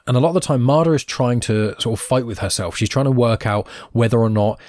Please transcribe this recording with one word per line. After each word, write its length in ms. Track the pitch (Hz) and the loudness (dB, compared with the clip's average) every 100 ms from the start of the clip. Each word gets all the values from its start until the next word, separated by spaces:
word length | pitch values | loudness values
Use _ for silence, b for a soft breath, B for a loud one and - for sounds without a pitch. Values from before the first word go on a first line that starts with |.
| - | -2
And 100 | 123 | 0
a 40 | |
lot 100 | 156 | 2
of 40 | 180 | 0
the 40 | |
time, 220 | - 135 | 0 0
Marder 320 | 123 151 165 | 2 4 4
is 100 | 147 | 0
trying 340 | - - 123 120 | -2 -2 0 0
to 380 | - 107 107 - | 0 0 -2 -4
sort 220 | 113 110 | -4 -4
of 0 | |
fight 240 | - 131 | -2 -2
with 140 | 120 101 | -2 -6
herself. 400 | 98 - 87 - | -6 -4 -6 -4
She's 100 | 110 | -2
trying 160 | 131 | 0
to 60 | 135 | 2
work 340 | 127 117 113 | 2 2 0
out 240 | 113 104 B B B | 0 -2 B B B
whether 260 | 117 113 117 | 0 2 2
or 120 | 113 | 2
not 280 | 107 104 107 | 2 0 -2